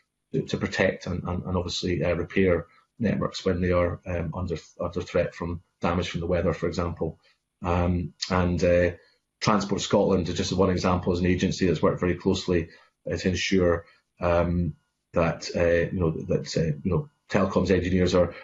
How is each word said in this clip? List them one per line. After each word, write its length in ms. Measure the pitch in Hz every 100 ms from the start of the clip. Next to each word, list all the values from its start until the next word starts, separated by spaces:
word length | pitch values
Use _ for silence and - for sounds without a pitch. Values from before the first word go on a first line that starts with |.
| _ _ _
to, 100 | -
to 140 | - 98
protect 480 | 104 - 95 - 92
and, 160 | 90
and, 180 | 92 90
and 120 | 92 90
obviously, 480 | 87 - 92 82
uh, 100 | 87
repair 520 | 85 85 98 95 85 - _ _ -
networks 460 | 98 - 87 -
when 160 | 95 87
they 120 | 90
are, 280 | 90 87 90 95
um, 260 | 87 85
under, 220 | 85 87 80 - -
under 200 | 85 87
threat 340 | 87 90 82
from 280 | - 85 87 - _
damage 300 | 90 87 87
from 100 | 85
the 60 | 85
weather, 260 | 87 90
for 140 | - 87
example. 520 | 82 85 87 80 - _ _ _ _
Um, 500 | 90 87 87 87 - - -
and, 320 | 92 90 85
uh, 280 | 90 87 87 - _ _ _ -
Transport 400 | - 104 98 92
Scotland, 460 | - 107 95 92 87
just 260 | 87 92
one 180 | 92 95
example, 420 | 90 95 90 98
is 80 | 87
an 60 | 90
agency 400 | 90 92 78 92
that's 140 | 78
worked 200 | 98 73
very 160 | 90 87
closely, 520 | 98 90 - 87 82 - _ _ -
uh, 60 | 87
to 120 | 95
ensure, 560 | 90 - 95 87 85 - _ _ -
um, 540 | 90 85 85 87 82 - _ _ _
that, 360 | 90 82 - -
uh, 400 | 92 85 85 85
you 60 | 95
know, 100 | 82
that, 460 | 80 80 - - 82
uh, 200 | 80 73
you 80 | 92
know, 180 | 80 - _ -
telecoms 400 | 107 95 - 92
engineers 460 | 90 87 92 90 90
are 180 | 87 -